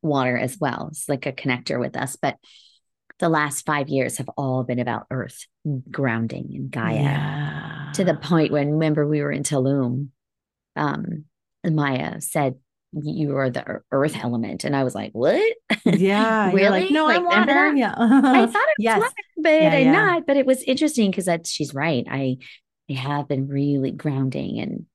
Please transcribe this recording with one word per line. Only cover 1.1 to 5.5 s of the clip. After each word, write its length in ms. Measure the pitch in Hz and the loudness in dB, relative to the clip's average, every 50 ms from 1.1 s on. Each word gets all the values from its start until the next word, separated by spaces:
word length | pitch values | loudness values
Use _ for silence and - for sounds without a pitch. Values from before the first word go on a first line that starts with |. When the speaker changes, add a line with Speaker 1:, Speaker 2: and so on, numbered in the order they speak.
| 147 131 - | -6 -4 -4
Speaker 1:
a 60 | 147 135 | -8 -8
connector 480 | - - 135 127 123 123 - - 123 | -6 -4 -2 -4 -2 -4 -6 -4 -4
with 160 | 123 135 - | -4 -4 -4
us. 200 | - 131 131 - | -6 -6 -6 -8
But 200 | - - 147 - _ _ _ - - _ _ _ _ _ _ _ _ _ _ - _ | -4 -4 -4 -4 _ _ _ -20 -20 _ _ _ _ _ _ _ _ _ _ -10 _
the 100 | - 170 | -2 0
last 380 | 160 156 147 147 139 - - | 2 0 0 -2 -4 -6 -4
five 220 | - 151 147 139 147 | -2 -2 -2 -2 -2
years 300 | 151 135 127 - - - | 0 0 0 -2 -4 -6
have 100 | 135 - - | -8 -8 -6
all 260 | - 143 135 127 127 123 | -6 -4 -2 -2 -2 -2
been 160 | 120 123 120 | -2 -2 -2
about 280 | 123 123 117 110 - _ | -2 -2 -4 -6 -6 _
earth 360 | - 127 113 120 - - - _ | -8 -8 -8 -8 -10 -18 -20 _